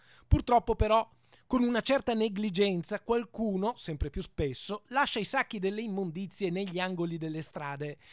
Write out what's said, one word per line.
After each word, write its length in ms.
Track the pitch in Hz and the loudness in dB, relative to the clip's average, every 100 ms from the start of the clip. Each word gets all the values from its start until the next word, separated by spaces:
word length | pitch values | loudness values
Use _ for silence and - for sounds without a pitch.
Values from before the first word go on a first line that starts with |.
| - - - | -20 -20 2
Purtroppo 480 | 302 - 240 - 220 | 2 6 4 6 2
però, 320 | 214 220 220 _ _ - - | 4 4 2 _ _ -20 0
con 160 | 262 | 2
una 200 | 240 240 | 4 2
certa 340 | - 269 - 226 | 2 2 2 2
negligenza, 840 | 220 196 214 175 202 180 165 208 | 0 0 -2 2 2 2 -2 -4
qualcuno, 760 | - 233 220 - 220 190 208 254 | -2 -2 -2 -4 -2 0 -2 -4
sempre 320 | - 151 147 | -6 -4 -4
più 140 | 190 | -4
spesso, 600 | - - 147 123 - 208 - | -6 -4 -4 -4 -6 -8 -4
lascia 320 | 254 277 233 | 0 0 0
i 40 | |
sacchi 360 | 190 269 240 214 | -2 -2 -2 -2
delle 220 | 190 208 | -2 -2
immondizie 680 | 233 196 185 165 196 - 185 | -4 -4 -4 -4 -8 -4 -2
negli 300 | 180 196 175 | -2 -4 -4
angoli 400 | 185 180 170 170 | -4 -2 -2 -4
delle 240 | 156 156 | -6 -6
strade. 560 | 151 170 143 139 147 147 - | -8 -8 -8 -8 -8 -12 -18